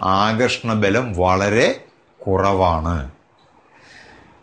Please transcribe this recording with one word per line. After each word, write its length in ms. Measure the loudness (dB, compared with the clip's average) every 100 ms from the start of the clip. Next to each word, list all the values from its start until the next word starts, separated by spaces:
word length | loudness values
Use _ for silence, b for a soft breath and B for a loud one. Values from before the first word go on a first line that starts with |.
| 0
ആകർഷണ 600 | 2 2 0 0 -2 -4
ബലം 320 | 0 2 0 -2
വളരെ 520 | 0 2 2 2 2 0 -2 -10 _ _ -12
കുറവാണ്. 760 | -4 0 0 2 0 0 -2 -6 -8 -14 _ _ _ _ _ B B B B B B -20